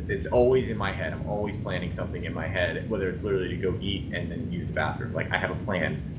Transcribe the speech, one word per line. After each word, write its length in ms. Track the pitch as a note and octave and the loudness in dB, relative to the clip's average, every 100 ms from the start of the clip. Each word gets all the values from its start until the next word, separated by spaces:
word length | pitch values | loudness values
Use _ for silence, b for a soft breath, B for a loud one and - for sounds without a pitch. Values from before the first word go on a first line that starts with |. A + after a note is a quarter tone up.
| - | -2
it's 180 | G2 - | -2 2
always 440 | B2 B2 C3 A2+ | 6 8 6 4
in 80 | G#2+ | 0
my 140 | G2 | -2
head. 220 | F#2 E2 | -2 -2
I'm 160 | E2 - | -4 -2
always 260 | - G#2 F#2+ | -2 -2 -2
planning 360 | G2+ F#2 F2 | -2 -2 -2
something 320 | - F2 F2 | -2 -4 -4
in 100 | F2 | -4
my 140 | E2+ E2 | -4 -2
head, 420 | F#2+ F2 D#2+ - | 2 2 0 -2
whether 180 | G#2+ F#2+ | 0 0
it's 120 | E2 | 0
literally 280 | G#2 F#2+ F2+ | 2 2 2
to 80 | F2 | 0
go 200 | F#2 E2+ | 0 0
eat 320 | F#2+ G2 - | 0 -2 -2
and 200 | E2+ E2+ | -4 -4
then 200 | E2 F2 | -4 -2
use 140 | F2 - | -2 -2
the 80 | |
bathroom. 400 | - D2+ - - | 0 0 0 -2
Like, 180 | - D#2+ | -2 0
I 60 | - | 0
have 140 | - | 0
a 140 | D#2+ - | -2 -2
plan 520 | F#2 D#2 D2+ - | 0 0 0 -4